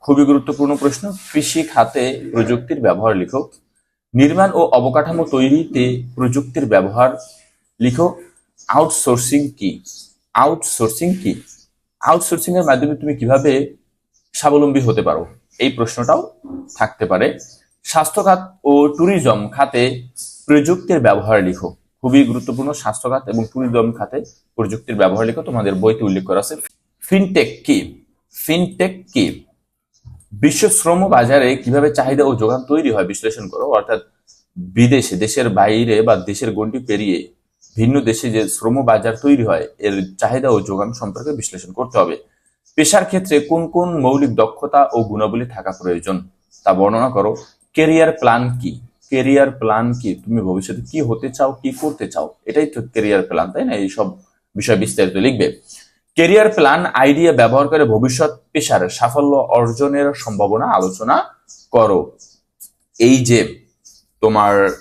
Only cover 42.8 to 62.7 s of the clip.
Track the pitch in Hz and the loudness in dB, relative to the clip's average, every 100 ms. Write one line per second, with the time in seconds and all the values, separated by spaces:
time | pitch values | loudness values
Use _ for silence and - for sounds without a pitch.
42.8 | 151 208 185 185 185 147 147 165 165 175 | 2 2 2 -4 0 0 2 -2 -2 -2
43.8 | 180 170 127 139 139 117 110 - 143 143 | -2 0 0 2 0 2 0 0 -2 2
44.8 | 139 120 110 107 107 113 120 117 95 92 | 2 0 -2 -2 -2 -2 -8 -10 -10 -8
45.8 | 90 87 85 92 92 _ _ _ - 92 | -6 -4 -4 -8 -8 _ _ _ -2 2
46.8 | 98 113 127 101 101 - - _ _ - | 2 2 -2 0 -2 -4 -12 _ _ 0
47.8 | 156 160 160 160 123 117 123 123 - - | 2 4 4 2 2 2 0 -4 -8 -10
48.8 | - _ _ 135 127 139 139 131 110 107 | -18 _ _ -2 2 4 4 0 -2 0
49.8 | 120 120 117 92 - 113 95 92 95 98 | 0 -4 -6 -8 -4 -4 -2 -4 -4 -10
50.8 | 120 156 127 113 135 - 139 135 131 127 | -8 -6 -4 -4 -6 -2 -2 -2 -8 -6
51.8 | 151 147 98 - 76 - - - 156 - | -8 -6 -8 -6 -8 -10 -4 -2 -2 -4
52.8 | - 113 104 101 95 82 87 92 156 113 | -8 -4 0 0 0 -2 -4 -4 -4 -4
53.8 | 95 107 101 92 _ _ _ 98 107 107 | -6 -4 -6 -6 _ _ _ -10 -2 0
54.8 | 107 - 92 95 117 120 - - _ - | 0 0 -2 2 0 0 -2 -2 _ -20
55.8 | _ _ _ - 165 202 214 208 143 156 | _ _ _ 0 4 6 4 4 4 4
56.8 | 180 120 135 143 170 151 117 127 143 151 | 0 2 4 6 4 4 4 4 2 2
57.8 | 135 110 127 123 156 - _ 151 143 104 | 2 2 0 0 -2 -2 _ -6 0 0
58.8 | 90 - 120 135 143 139 - 120 117 117 | -2 -2 -2 0 2 2 2 2 0 0
59.8 | 143 143 143 143 - 101 101 107 185 107 | -2 0 -2 -4 -8 -2 -2 0 0 0
60.8 | 92 92 110 180 403 _ _ - _ 120 | -2 -4 -2 -2 -2 _ _ -20 _ 2
61.8 | 110 92 76 _ - _ _ _ - | 4 2 -2 _ -20 _ _ _ -20